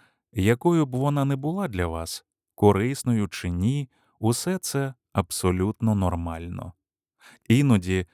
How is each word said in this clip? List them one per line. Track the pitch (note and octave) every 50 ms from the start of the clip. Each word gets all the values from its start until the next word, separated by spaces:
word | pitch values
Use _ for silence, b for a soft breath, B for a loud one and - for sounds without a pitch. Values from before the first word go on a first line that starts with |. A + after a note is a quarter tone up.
| b b b b b _
якою | - G#2 F#2+ G#2+ A#2+ B2 - F3 E3+ E3 D3+
б | C3 B2
вона | B2+ C3+ C#3+ D3 C#3+ C3+
не | C#3 C#3
була | C3+ C#3 D3+ F3 G3 G3+
для | D3+ G#2 F2+ F2
вас, | E2+ E2 E2 E2 - - - - _ _ _ _ _ _
корисною | - G#2 G#2 G2 G2 G#2+ B2+ C#3 - - B2+ A#2 A2 G#2
чи | F#2 - - - F2
ні, | F2 F2 F#2 A#2 C#3 D3 C#3 - _ _ _ _ _ _
усе | A2 A2+ A#2+ - - F3 F#3+
це | F3+ - - - C#3 C#3 C3+ C3 _ _ _ _
абсолютно | G2+ F#2 - - - - F#2 F2+ F#2 F#2 G#2 G#2+ - A2 A2 G#2+
нормально. | G2+ F#2 F2 E2+ E2+ E2+ E2 E2 E2 E2+ F2 F2+ F#2 - E2+ - _ _ _ _ _ _ _ _ B B B B B B
Іноді | - A2+ C3+ C#3+ C#3 A#2 G2 F2 F#2 F#2 F#2 F2+ -